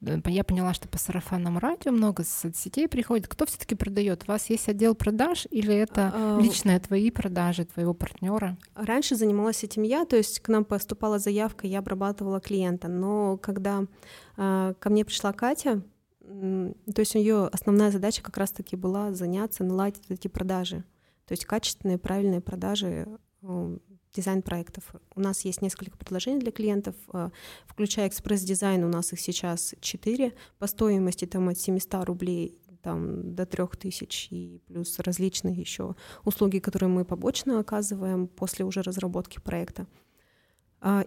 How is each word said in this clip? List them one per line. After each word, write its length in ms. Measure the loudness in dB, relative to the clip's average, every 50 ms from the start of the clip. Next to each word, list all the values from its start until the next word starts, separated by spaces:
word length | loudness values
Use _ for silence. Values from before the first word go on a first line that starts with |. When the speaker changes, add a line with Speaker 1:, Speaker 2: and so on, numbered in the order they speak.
Speaker 1:
э, 180 | -4 -2 -2 -2
по-, 100 | 0 0
я 140 | 0 0 2
поняла, 280 | 2 2 2 2 0
что 160 | 0 -2 -6 -8
по 100 | -6 -6
сарафанному 600 | -4 -2 -4 -4 -2 -2 -2 -2 0 0 0 0
радио 320 | 0 0 -2 0 0 2
много 320 | 4 4 4 4 2 0
соцсетей 640 | -2 -4 -4 -4 -4 -4 -4 -6 -8 -4 -2 0 0 0
приходит. 380 | 0 -2 0 2 2 0 0 -2
Кто 160 | -2 -2 -2
всё-таки 300 | -2 -2 -6 -4 -4 -2
продаёт? 480 | -2 -2 -2 0 0 2 2 0 -2 -2
У 20 | -2
вас 180 | -2 -2 0 0
есть 180 | 0 0 2 0
отдел 260 | 2 4 4 4 4
продаж 540 | 4 2 0 2 4 2 2 2 -2 -4 -2
или 240 | -2 0 2 4 4
это 380 | 4 4 2 2 2 2 2 2
Speaker 2:
А, 240 | 2 2 4 6 6
Speaker 1:
личные 380 | 6 6 6 4 6 6 6 6
твои 320 | 4 2 2 4 4 4
продажи, 540 | 2 0 -2 0 0 2 2 2 2 0 -2
твоего 280 | -4 -2 0 2 2 2
партнёра? 640 | 0 -4 -6 -6 -4 -2 0 0 0 0 -2 -4 -6 -10 -18 _
Speaker 2:
раньше 420 | -6 -2 2 2 2 2 2 2
занималась 480 | 4 4 4 4 4 4 2 0 0 -4
этим 180 | -4 -2 0
я, 220 | 2 2 2 2 2
то 120 | 4 4
есть 220 | 4 4 4 -2 -6
к 80 | 0 2
нам 160 | 4 4 4
поступала 540 | 2 0 -2 -2 -4 -6 -2 0 0 0 2
заявка, 480 | 2 2 2 2 0 0 -4 -4 -6
я 140 | -4 -2 -2
обрабатывала 600 | -2 -4 -4 -2 -2 -2 -2 -2 -2 -2 -2 -4
клиента. 480 | -2 -2 0 0 2 2 0 -2 -2 -4
Но 480 | -2 0 0 0 2 2 2 0 0 -2
когда, 460 | -2 -4 -4 -2 -2 0 0 0 -2 -2 -6 -16 -20 -20 -20 -20 -20 -18 -6
а, 380 | -2 0 2 4 4 2 0 -2
ко 160 | -2 2 4
мне 140 | 4 4 4
пришла 280 | 2 -2 -2 -2 -2
Катя, 500 | -2 0 0 0 0 2 2 0 0 0 -2 -6 _ _ _ _ _ _
м, 520 | -20 -16 -12 -6 -4 -2 0 0 -2 -4 -6 -8 _ -4 0
то 60 | 2
есть 120 | 2 4 4
её 320 | 4 4 6 6 4 4 2
основная 380 | 0 -2 2 6 6 8 8 6
задача 320 | 4 2 0 0 -2 -2
как 140 | -6 -6 -4 -2
раз-таки 380 | -2 -2 -4 -8 -8 -8 -6
была 360 | -4 -2 -2 0 0 -2 -2
заняться, 520 | -4 -2 -2 -2 0 0 -2 -4 -2 -2 -2
наладить 400 | 0 2 2 0 0 -2 -6 -8 -8
вот 100 | -8 -6
эти 80 | -6 -6
продажи. 560 | -4 -4 -2 -2 0 -2 -2 -4 -6 -8 -10 -12 _ _ _ _ _ _ _
То 60 | -8
есть 120 | -8 -6 -4
качественные, 520 | -2 -2 -2 -2 -2 -6 -2 0 0 0 0
правильные 420 | 0 -2 0 2 2 2 2 2
продажи, 680 | -2 -4 -8 -4 -2 -2 -2 0 -2 -2 -4 -4 -6 -8 -10 -16 _ _ _ _
м, 380 | -10 -8 -6 -4 -4 -6 -8 -10 -14 _ -20 _ _ _ -8
дизайн-проектов. 680 | -4 -2 0 0 0 -2 -2 -6 -6 -6 -8 -12 -16 -16 -16 -20 -20 -20 _ -6
У 60 | -2
нас 240 | -2 -2 -2 -2 -4
есть 160 | -4 -4 -2
несколько 380 | -4 -4 -4 -6 -12 -14 -14 -16
предложений 420 | -10 -6 -6 -4 -2 0 0 0
для 100 | -2 -2
клиентов, 440 | -4 -2 0 0 0 0 -2 -4 -8 -10 -14 -10
э, 160 | -6 -6 -6 -6 -8 -12 -18 -18 -20 -20 -20
включая 420 | -18 -4 -2 -2 0 2 0 0 0
экспресс-дизайн, 760 | -2 -4 -2 0 0 0 0 0 -2 0 2 2 4 4
у 60 | 4 2
нас 240 | 2 0 -2 -4
их 80 | -6 -6
сейчас 540 | -6 -4 -4 -4 -2 -2 -4 -4 -4 -6 -8 -6
четыре. 500 | -8 -8 -8 -2 -2 -2 0 2 0 -2 -2 -8 -20 -20 _ _
По 80 | -6
стоимости 600 | -6 0 2 2 4 4 4 4 2 0 -2 -6
там 220 | -4 0 0 0 2
от 80 | 0 0
семисот 460 | 0 0 0 0 0 -2 -4 -2 -2
рублей 500 | -2 -2 -2 -2 -2 0 -2 -2 -4 -8 _ _ -20 -20 -12
там, 520 | -8 -6 -4 -4 -4 -4 -4 -6 -6 -8 -4
до 100 | -6 -4
трёх 320 | -4 -2 -2 -2 -4 -4
тысяч, 520 | -8 -8 -8 -8 -8 -10 -8 -8 -8 -8 -8
и 280 | -10 -10 -10 -12 -14 -20 _ _
плюс 300 | -8 -8 -6 -6 -6 -4
различные 540 | -2 -2 0 0 0 -2 -2 -2 -4 -2 -2
ещё 420 | -2 -4 -6 -6 -6 -6 -8 -8 -10 -12 -20 -20 -4 -4
услуги, 360 | -2 2 4 2 4 4 2
которые 280 | -2 -2 0 2 2 4
мы 160 | 4 2 2
побочно 560 | -2 -4 -2 -2 -2 -2 0 -2 0 0 0
оказываем 640 | 0 0 -2 -2 -2 -2 -4 -4 -2 -2 0 0 -2
после 380 | -4 -4 -6 -6 -6 -4 -4 -4
уже 160 | -2 -2 -2
разработки 580 | -2 -2 -4 -4 -4 -2 -2 -4 -6 -6 -10 -12
проекта. 480 | -8 -6 -4 -4 -4 -6 -8 -12 -12 -12 _ _ _ _ _ _ _ _ _ _ _ _ _ _ _ _ _ _
А, 240 | 0 2 2 2 2